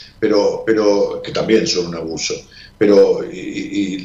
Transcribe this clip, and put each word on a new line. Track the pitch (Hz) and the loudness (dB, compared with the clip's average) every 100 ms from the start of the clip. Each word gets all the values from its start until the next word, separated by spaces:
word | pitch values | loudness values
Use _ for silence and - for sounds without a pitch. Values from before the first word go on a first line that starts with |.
| - - | -20 -4
pero, | 104 104 98 92 - | 0 2 2 -2 -2
pero | 110 104 101 98 - | 2 2 2 0 -4
que | - | -6
también | - 101 110 - | -6 2 2 2
son | 90 85 | -2 -4
un | 85 | -6
abuso. | 80 78 - - - - - _ | -8 -8 -8 -8 -12 -20 -20 _
Pero, | 107 98 95 85 | 4 6 6 4
y, | - 90 | -4 -10
y, | - 98 - 101 | -10 -8 -6 -4
y | 92 92 | -4 -6